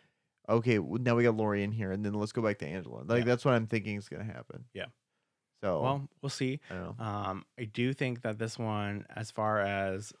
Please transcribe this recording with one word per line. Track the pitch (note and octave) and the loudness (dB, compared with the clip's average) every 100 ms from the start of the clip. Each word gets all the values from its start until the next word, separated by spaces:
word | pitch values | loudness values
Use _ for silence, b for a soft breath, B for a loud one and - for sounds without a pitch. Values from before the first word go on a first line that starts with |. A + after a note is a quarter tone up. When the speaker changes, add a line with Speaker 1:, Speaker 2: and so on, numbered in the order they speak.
| _ _ _ _ - | _ _ _ _ 2
Speaker 1:
"Okay, | A2+ A#2 A2 | 4 6 4
w-, | D2 G#2 | 4 0
now | B2 A#2 | 4 6
we | |
got | A#2+ A2 | 6 6
Lori | G#2+ G2+ | 2 2
in | G2+ | 0
here, | A2 G2 | 0 -2
and | F#2+ G#2 | -2 -2
then | |
let's | G#2 G#2+ | -2 -2
go | - | 0
back | A2 G2+ | 0 0
to | D2 | -4
Angela." | F#2 D#2+ A#1 | -6 -8 -8
Like, | C#2+ A#2 | 0 2
Speaker 2:
Yeah. | A#2+ | 4
Speaker 1:
that's | B2 D3 | 4 4
what | B2 | 4
I'm | A2 | 4
thinking | A2+ G2+ G#2 | 0 -2 -4
is | G2 | -6
gonna | - | -8
happen. | G#2+ - - - B2 | -8 -8 -12 -16 -14
Speaker 2:
Yeah. | G2 F#2 - _ _ _ _ _ _ | -10 -10 -12 _ _ _ _ _ _
Speaker 1:
So | G2+ E2+ | -2 2
Speaker 2:
Well, | B2 C#3 C#3 _ | 2 0 -6 _
we'll | C#3+ | -8
see. | - C3 C#3 - | -2 -2 -2 -8
Speaker 1:
I | |
don't | F2+ F2 A2 | -8 -8 -8
know. | A2+ | -6
Speaker 2:
Um, | G#2 F#2+ F#2+ - - | -4 -4 -6 -10 -12
I | A2+ | -8
do | G#2 B2 | -2 0
think | C3+ C3 A#2+ | 0 -4 -4
that | A#2+ G#2+ | -4 -4
this | A2+ - | -6 -4
one, | A2+ G#2+ G#2 G#2 - | -2 -2 -2 -4 -8
as | - A2 | -10 -8
far | - G#2+ G#2+ | -2 0 2
as | G2 G2 G2 F#2+ G#2+ - | 2 2 0 -2 -6 -14